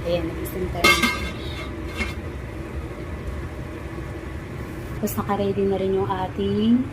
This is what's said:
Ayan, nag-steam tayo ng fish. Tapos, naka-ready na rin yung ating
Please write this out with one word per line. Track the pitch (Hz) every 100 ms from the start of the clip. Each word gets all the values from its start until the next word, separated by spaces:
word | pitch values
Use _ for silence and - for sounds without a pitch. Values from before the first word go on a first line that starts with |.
Ayan, | 170 175 165
nag-steam | - 180 190 180
tayo | 175
ng | 175 - - -
fish. | - - - - - - - - - - - - - - - - - - - - - - - - - - - - - - - - - - - - -
Tapos, | - 220 208
naka-ready | - 202 202 196
na | 196 190
rin | 190 190
yung | 196
ating | 185 185 - 196 202 220 247 277